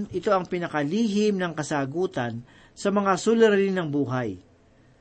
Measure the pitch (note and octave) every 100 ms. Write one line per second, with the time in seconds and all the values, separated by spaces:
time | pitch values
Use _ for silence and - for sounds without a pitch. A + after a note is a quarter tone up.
0 | G3+ F#3 F#3+ G#3 F3 F3+ E3+ D3+ C#3+ G3+
1 | A#3 G3+ G#3+ G3 F3+ D#3 C#3+ D3 C3+ D#3+
2 | F#3 D#3+ A#2+ A#2 - - - - G3+ G3+
3 | G3 F#3 - A3+ A3+ G3+ G3 F#3 D#3+ C#3+
4 | B2+ B2+ A#2 F#2 - _ _ _ _ _